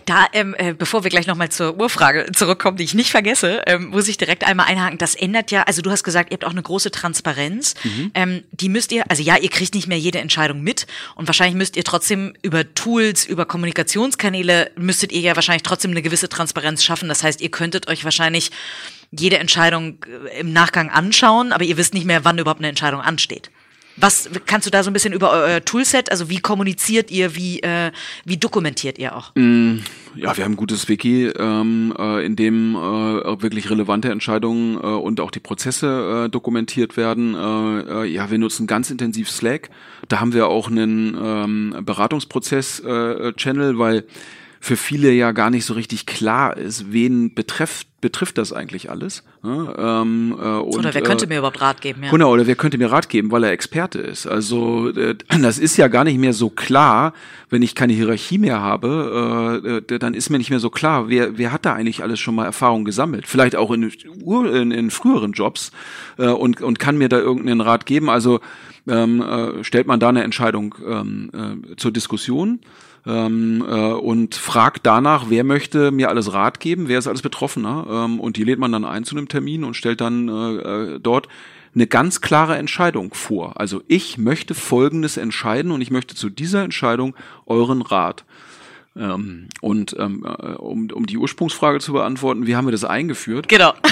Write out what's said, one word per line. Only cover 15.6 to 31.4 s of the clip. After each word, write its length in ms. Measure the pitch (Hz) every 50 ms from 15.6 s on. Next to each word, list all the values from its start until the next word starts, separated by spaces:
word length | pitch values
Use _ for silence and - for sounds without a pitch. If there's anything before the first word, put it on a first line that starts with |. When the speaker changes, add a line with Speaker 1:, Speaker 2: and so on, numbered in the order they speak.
| -
Speaker 1:
trotzdem 280 | - 185 - - 190
eine 120 | 175 165 151
gewisse 280 | 165 165 160 - -
Transparenz 520 | - - 165 156 - 160 139 156 156 151 -
schaffen. 280 | - 170 - 185 160
Das 120 | 147 - -
heißt, 200 | 156 151 - -
ihr 80 | -
könntet 380 | - - 170 170 170 185 - -
euch 160 | 160 - -
wahrscheinlich 460 | 160 147 - 165 160 165 170 - - - - - - - - - - - - - _
jede 260 | - 147 160 185 196 156
Entscheidung, 600 | 160 160 - 175 165 165 170 165 160 160 - - - - 120 120 135 135 -
äh, 80 | 127
im 120 | 175 165 160
Nachgang 340 | 170 170 165 - 175 160 147
anschauen, 600 | - 151 170 202 214 - 262 226 220 233 247 247 -
aber 120 | 160 180
ihr 120 | 165 170
wisst 160 | 151 180 - -
nicht 140 | 190 165
mehr, 180 | 185 170 160 139
wann 140 | 170 170 170
überhaupt 220 | 160 156 156 -
eine 80 | 156 151
Entscheidung 340 | 143 - 156 147 139 139 131
ansteht. 480 | 156 165 151 - - - - - - _ _ _ _ _ _ _ _ - -
Was, 320 | 185 202 - - - - 165 185 -
kannst 200 | - 208 214 -
du 40 | 208
da 120 | 202 196 185
so 60 | 196
ein 60 | 196
bisschen 180 | 202 190 208 175
über 180 | - 190 160 127
euer 300 | 165 147 160 175 170 165
Toolset, 480 | - - 240 262 - - 262 - -
also 200 | - 175 175 156
wie 80 | 185 180
kommuniziert 680 | - - 208 196 196 190 175 - - - 220 226 220 220
ihr, 260 | 160 185 185 175 156
wie, 240 | 170 180 180 180 -
äh, 320 | - 175 170 170 170 165 165 - - - - - -
wie 140 | 170 185 156
dokumentiert 600 | - 226 - 208 165 151 131 - - 135 - -
ihr 160 | 127 123 -
auch? 180 | - - - -
Speaker 2:
Mm, 460 | 135 123 120 120 117 117 117 113 110 104 - - - - - -
ja, 180 | - - 95 95
wir 100 | 98 95
haben 80 | 104 107
ein 40 |
gutes 320 | 98 110 104 110 101 - -
Wiki, 380 | 107 95 - 120 123 127 123
ähm, 640 | 113 - -